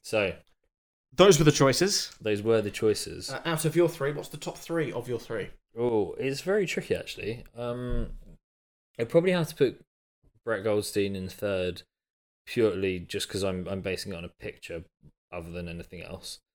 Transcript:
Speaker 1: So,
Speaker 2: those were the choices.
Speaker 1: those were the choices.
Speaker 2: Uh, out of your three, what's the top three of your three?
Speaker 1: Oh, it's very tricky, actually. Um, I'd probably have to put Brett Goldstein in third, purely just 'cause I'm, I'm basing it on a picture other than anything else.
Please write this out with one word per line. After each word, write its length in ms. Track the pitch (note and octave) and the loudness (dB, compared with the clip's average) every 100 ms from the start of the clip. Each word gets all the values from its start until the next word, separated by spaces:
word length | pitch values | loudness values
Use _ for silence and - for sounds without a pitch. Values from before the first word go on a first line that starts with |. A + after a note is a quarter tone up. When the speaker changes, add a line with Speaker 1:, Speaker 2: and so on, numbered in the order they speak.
Speaker 1:
So, 320 | - A2 G2 F2 _ _ _ _ _ _ _ | -2 -2 -2 -4 _ _ _ _ _ _ _
Speaker 2:
those 240 | B2+ G3 D3+ | 6 8 10
were 80 | D3+ | 8
the 40 | |
choices. 580 | D3 C#3 B2+ F#3+ G3 - - | 6 4 4 2 0 -4 -6
Speaker 1:
those 220 | G#2+ G#2 | -2 0
were 180 | G#2+ A2+ | 4 4
the 100 | G#2 | 2
choices. 600 | - A2 G2+ - - - | 0 2 2 -4 -10 -10
Speaker 2:
Uh, 100 | C3 E3 | -6 -2
out 180 | D#3+ | 0
of 100 | D#3 | 0
your 140 | D#3+ E3+ | 4 2
three, 240 | E3+ C#3 | 2 -4
what's 160 | D3 D3 | -4 -10
the 80 | D3+ | -10
top 220 | - - | -10 -10
three 340 | - E3+ C#3 | -6 -2 -2
of 160 | B2 A#2+ | -4 -6
your 100 | A#2 | -6
three? 300 | - A2+ F#2 - _ A2+ | -6 -8 -8 -12 _ -2
Speaker 1:
Oh, 340 | A#2+ A2 F2+ - | 2 2 0 -2
it's 240 | C3 C3+ | -4 -4
very 240 | F3 G#3 F3 | 0 0 0
tricky, 280 | - - | -4 -2
actually. 500 | E2+ - - G2+ A#2 - A#2+ | -4 -4 -8 -8 -8 -12 -8
Um, 540 | A#2+ B2 B2 A#2+ A#2 - - E3 _ _ _ _ _ - | -6 -6 -2 -2 -2 -8 -16 -20 _ _ _ _ _ -6
I'd 100 | A#2 | 2
probably 240 | E3+ F#3 | 4 4
have 160 | F3+ D#3 | 2 0
to 60 | |
put 260 | - C3 - - _ _ _ _ _ | 2 2 0 -20 _ _ _ _ _
Brett 180 | - G#2+ | -4 -2
Goldstein 540 | G#2+ G#2 G2+ G#2 G2+ G2 | 2 0 0 0 0 -2
in 140 | F#2 | -8
third, 540 | - G#2 F#2+ F2+ F2+ - _ _ _ _ _ | -6 -2 0 -2 -4 -16 _ _ _ _ _
purely 540 | - A#2+ A2 F#2+ F#2+ F2+ | -6 2 2 4 0 -2
just 320 | E2 G2+ - | -6 -8 -4
'cause 120 | G2 | -2
I'm, 240 | G2 F#2 F2+ | -2 -2 -4
I'm 140 | G2 | -6
basing 320 | F#2+ F2+ G2 | -4 -6 -6
it 40 | F2 | -10
on 100 | E2+ | -12
a 20 | |
picture 560 | _ - - - E2+ D#2 _ C#2+ _ _ | _ -14 -14 -12 -12 -12 _ -20 _ _
other 180 | F2 E2+ | -12 -10
than 180 | F2 E2+ | -10 -10
anything 340 | E2+ - F2 | -10 -12 -14
else. 380 | - F#2 - - _ | -14 -14 -14 -16 _